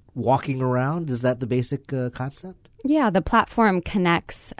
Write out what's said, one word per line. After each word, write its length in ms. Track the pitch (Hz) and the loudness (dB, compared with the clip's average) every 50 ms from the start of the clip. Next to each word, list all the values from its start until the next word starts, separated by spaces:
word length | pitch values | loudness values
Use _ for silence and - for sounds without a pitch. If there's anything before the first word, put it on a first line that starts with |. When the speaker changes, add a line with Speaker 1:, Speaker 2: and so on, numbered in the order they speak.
| _ - _ | _ -12 _
Speaker 1:
walking 480 | 127 107 117 131 127 - - 135 127 | -2 0 2 2 2 0 -2 -2 -2
around. 480 | 131 127 123 123 127 139 156 175 170 147 | 0 0 0 0 0 0 -2 -4 -4 -4
Is 120 | 127 117 | -4 0
that 180 | 123 127 127 117 | 0 0 0 0
the 80 | 131 113 | -2 -2
basic, 440 | 123 127 120 - 143 135 - - | -2 -2 0 -2 -4 -6 -6 -6
uh, 200 | 139 131 127 123 | -6 -4 -4 -6
concept? 580 | - - 131 135 - - - 185 - - _ _ _ _ - | -6 -6 -8 -8 -8 -12 -16 -18 -18 -18 _ _ _ _ -2
Speaker 2:
Yeah, 240 | 262 302 311 269 214 | 0 2 2 2 2
the 140 | 170 190 - | 2 2 0
platform 580 | - - 226 208 - - 240 226 208 185 180 | 4 2 2 2 2 2 4 4 4 4 2
connects, 720 | - - - 202 180 175 170 - - - - - - - - - | 0 0 0 2 2 4 2 2 0 -6 -10 -12 -12 -12 -10 -6